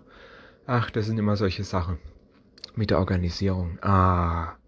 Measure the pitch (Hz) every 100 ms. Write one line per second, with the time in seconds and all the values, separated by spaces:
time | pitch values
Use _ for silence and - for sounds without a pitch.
0 | - - - - - - - 123 113 117
1 | 107 110 104 104 101 87 98 95 85 82
2 | - - _ _ _ _ - - 104 82
3 | 92 92 87 85 98 92 87 92 98 95
4 | 92 87 85 85 80 -